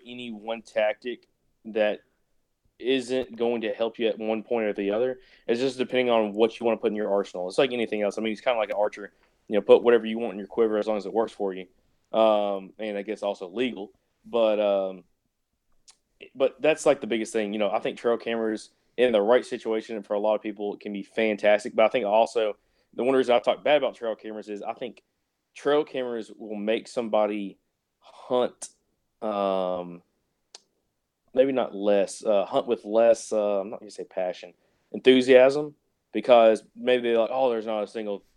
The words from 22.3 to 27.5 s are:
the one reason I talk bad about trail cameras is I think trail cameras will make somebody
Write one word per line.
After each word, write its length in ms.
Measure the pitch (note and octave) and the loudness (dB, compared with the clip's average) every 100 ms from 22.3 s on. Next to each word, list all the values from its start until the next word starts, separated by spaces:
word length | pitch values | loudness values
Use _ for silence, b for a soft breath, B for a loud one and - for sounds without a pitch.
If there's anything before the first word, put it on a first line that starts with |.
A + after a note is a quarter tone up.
| A#2 G#2+ - _ _ _ | 0 -4 -6 _ _ _
the 100 | - | -4
one 120 | B2 C3+ | 0 2
reason 200 | B2 A#2+ | 4 2
I 40 | |
talk 220 | C3 F2+ | 2 0
bad 140 | B2 D3 | 2 2
about 180 | B2 G2 | 0 -4
trail 200 | A#2 G#2 | -8 -6
cameras 320 | A2 G#2+ G#2+ | -10 -12 -10
is 120 | G#2 | -10
I 120 | A2 | -10
think 300 | A#2 B2 - _ _ _ _ _ | -10 -10 -14 _ _ _ _ _
trail 300 | - C#3+ D3 | -6 2 2
cameras 480 | D3+ C3+ B2 A#2 G#2 - | 0 -4 -6 -6 -10 -14
will 180 | A2 G#2 | -10 -6
make 320 | G#2 A2+ - | -2 -2 -2
somebody 720 | - A2+ G#2+ G#2 G#2 F#2+ | -6 0 2 2 -2 -8